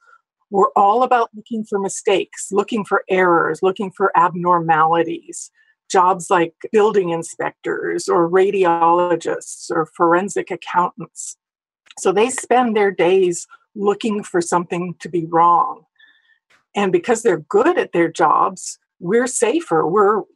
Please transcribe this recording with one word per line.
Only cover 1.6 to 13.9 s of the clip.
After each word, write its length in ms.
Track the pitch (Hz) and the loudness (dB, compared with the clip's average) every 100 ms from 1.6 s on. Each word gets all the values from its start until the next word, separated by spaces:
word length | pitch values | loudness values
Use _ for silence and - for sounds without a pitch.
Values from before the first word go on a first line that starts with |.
| 214 | -6
for 140 | 202 | -4
mistakes, 720 | 190 - 220 190 - - - | -4 -4 0 0 -2 -10 -4
looking 340 | 196 202 226 185 | -2 -2 -4 -2
for 200 | 190 - | -2 0
errors, 540 | 185 185 165 - 156 | 2 4 2 0 0
looking 260 | 190 - 190 | -2 -2 -6
for 260 | - 190 - | -2 0 2
abnormalities. 1300 | 175 175 180 170 165 156 160 165 165 - - - - _ _ _ - | 2 0 0 0 2 2 2 2 0 -6 -14 -18 -18 _ _ _ -2
Jobs 400 | 196 180 185 - | 2 2 0 0
like 240 | 180 165 - - | 0 0 -6 -2
building 380 | 214 214 196 175 | 2 2 2 0
inspectors 1000 | 165 160 - 151 - - - 170 170 190 | -4 -6 -8 -8 -8 -6 -6 -4 -4 0
or 220 | 190 170 | 0 2
radiologists 1400 | 185 196 196 175 170 170 175 180 170 - - - - - | 2 2 2 0 2 2 2 2 -2 -4 -6 -10 -16 -6
or 160 | 170 156 | -6 -6
forensic 640 | - 170 175 196 185 - | 0 2 2 0 -6 -8
accountants. 840 | 170 - 180 180 - 170 - - - _ _ _ _ _ - | -10 -6 -4 -4 -6 -16 -16 -18 -18 _ _ _ _ _ -6
So 120 | 202 | -2
they 180 | 185 247 | 0 0
spend 460 | - - 247 240 214 | -2 0 2 2 0
their 160 | 202 | 0
days 560 | 185 175 190 180 170 - - _ | 0 2 2 2 -2 -10 -20 _
looking 480 | 214 202 | -4 -2